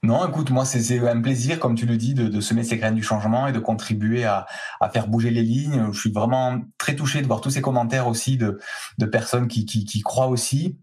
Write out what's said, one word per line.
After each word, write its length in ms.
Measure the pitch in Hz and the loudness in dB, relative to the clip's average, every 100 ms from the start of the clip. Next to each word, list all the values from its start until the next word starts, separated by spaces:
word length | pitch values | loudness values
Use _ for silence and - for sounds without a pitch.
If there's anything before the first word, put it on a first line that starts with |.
Non, 260 | 113 131 180 | 2 2 0
écoute, 220 | 147 135 | -2 0
moi, 160 | 127 131 | 0 2
c'est, 140 | 127 | 0
c'est 260 | 113 123 120 | 0 2 2
un 120 | 117 | 2
plaisir, 360 | 120 131 127 165 | 0 0 0 0
comme 160 | 135 | 0
tu 120 | 113 120 | 0 0
le 100 | 113 | 0
dis, 160 | 120 | 0
de, 160 | 139 110 | 0 0
de 120 | 104 | 0
semer 220 | 104 117 | 0 0
ces 140 | 113 113 | 0 0
graines 180 | 113 | 0
du 80 | 110 | 0
changement 440 | 110 107 107 120 139 | 0 -2 2 2 2
et 60 | |
de 60 | 123 | 0
contribuer 640 | 110 107 - 107 107 120 | -2 -4 -2 0 2 2
à, 200 | 113 98 95 - - - | 2 0 -2 -12 -12 -4
à 100 | - | 0
faire 180 | 117 101 | 0 0
bouger 220 | 113 117 | 2 2
les 120 | 117 | 2
lignes. 480 | 113 127 147 139 107 | 2 2 0 0 0
Je 60 | 104 | 0
suis 140 | 110 | -2
vraiment 480 | 104 113 131 127 127 - _ | 0 2 2 2 -2 -6 _
très 180 | - | -4
touché 280 | 139 143 147 | -2 0 0
de 40 | 135 | 0
voir 140 | 113 | 0
tous 100 | 139 | 0
ces 120 | 131 | 0
commentaires 440 | 135 127 117 135 120 | 0 0 2 0 0
aussi 300 | 113 - 131 | 0 0 2
de, 220 | 110 98 - - - - | 0 -2 -10 -12 -10 -2
de 80 | 107 | 0
personnes 420 | 113 113 123 120 | 0 0 0 0
qui, 160 | 110 | -2
qui, 220 | 107 110 101 | 0 -2 -2
qui 160 | 107 | -4
croient 260 | - - 131 | -2 0 2
aussi. 500 | 123 - 135 180 - | 2 0 -2 -2 -6